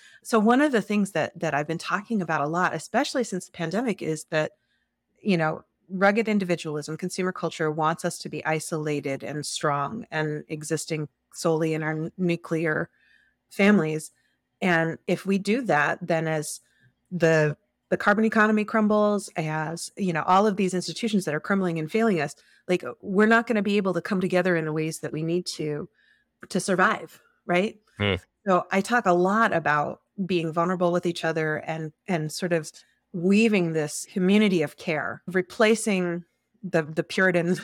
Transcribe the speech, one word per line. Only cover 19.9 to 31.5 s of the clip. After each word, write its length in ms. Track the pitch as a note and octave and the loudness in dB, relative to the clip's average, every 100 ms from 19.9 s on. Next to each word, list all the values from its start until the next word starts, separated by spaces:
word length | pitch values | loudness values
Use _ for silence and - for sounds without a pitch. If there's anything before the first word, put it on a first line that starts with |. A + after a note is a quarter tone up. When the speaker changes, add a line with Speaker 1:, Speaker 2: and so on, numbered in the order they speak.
| - | -6
Speaker 1:
you 160 | F#3+ | -2
know, 100 | D#3+ - | 0 4
all 200 | F#3 G#3+ | 4 4
of 100 | F#3+ | 2
these 180 | F#3+ | 0
institutions 520 | F3+ E3+ E3 A3+ G#3 F3 | 0 -4 -6 -2 0 0
that 80 | |
are 60 | D3+ | -2
crumbling 380 | - G3 F#3 E3 | 0 0 0 -2
and 120 | D#3 | -2
failing 280 | A3 A3+ F3+ | 0 2 2
us, 140 | D3 - _ _ - | -2 -6 _ _ -2
like, 160 | F3+ B2 - | -2 -2 -12
we're 240 | - F#3+ G#3+ | -2 2 6
not 200 | A3+ A#3 | 4 4
gonna 160 | A3+ | 0
be 140 | G3+ G3+ | 0 0
able 160 | F#3+ | 0
to 60 | F3 | -2
come 200 | - F#3+ | -2 -2
together 360 | F3+ F3+ F3+ E3+ | 0 2 2 2
in 80 | |
the 80 | D#3+ | 0
ways 280 | D#3 D#3+ D#3+ | -2 -4 -6
that 120 | D3+ | -8
we 100 | D3+ | -6
need 220 | D#3+ F3 F3 | -2 -2 -4
to, 420 | - D3+ D3 F3+ _ _ _ _ _ - | -6 -6 -6 -8 _ _ _ _ _ -8
to 120 | F#3 | -4
survive, 600 | - F#3 G3 G#3+ D#3+ - _ _ - | 0 2 2 0 -6 -18 _ _ -2
right? 320 | F3 G#3 - _ - | 0 0 -4 _ -4
Speaker 2:
Hmm. 160 | G2+ F#2+ - _ G3+ | 0 0 -4 _ 0
Speaker 1:
So 180 | F3+ - | 0 2
I 80 | G3 | -2
talk 260 | F#3+ A#3+ G3 | 0 0 4
a 60 | |
lot 400 | F3 F3+ G#3 A3+ | 4 4 4 2
about 480 | E3 D3+ D3 D3 - _ - | 2 0 0 0 -6 _ -8
being 280 | F3+ F3 E3 | -2 -2 0
vulnerable 400 | D#3+ E3+ F3+ F3 | 0 0 0 0
with 140 | F3 F3 | 0 0
each 180 | E3+ | -2
other 320 | E3 D#3+ D#3 | -2 -2 -2